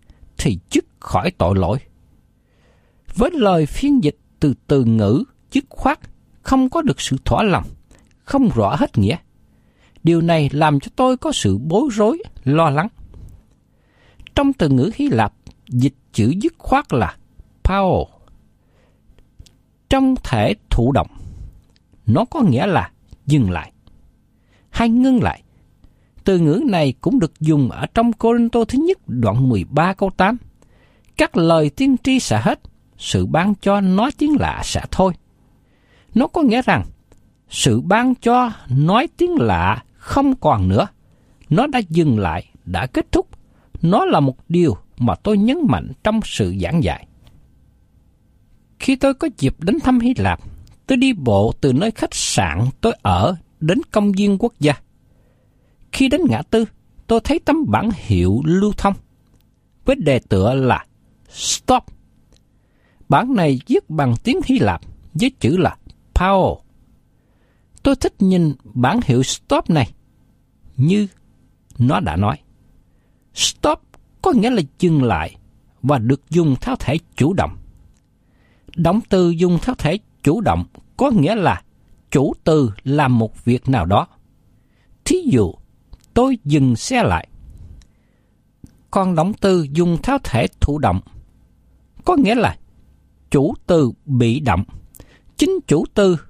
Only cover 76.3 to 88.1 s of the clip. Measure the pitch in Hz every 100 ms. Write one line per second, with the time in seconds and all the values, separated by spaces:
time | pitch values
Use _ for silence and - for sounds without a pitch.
76.3 | 165 165 127 - 262 - 156 - - 131
77.3 | 185 80 - - - - _ _ _ _
78.3 | _ _ _ _ - 165 202 - 190 175
79.3 | 170 180 170 - 254 147 196 _ _ -
80.3 | 190 165 85 87 - - - 294 220 147
81.3 | 220 160 95 - _ _ _ - 143 143
82.3 | - - 156 123 101 131 147 139 123 110
83.3 | - - 123 - 131 85 101 165 _ _
84.3 | _ _ _ _ _ _ _ - 370 330
85.3 | 127 95 - - _ _ - _ - 262
86.3 | 254 143 151 135 117 - 254 170 82 -
87.3 | - - - - - _ _ _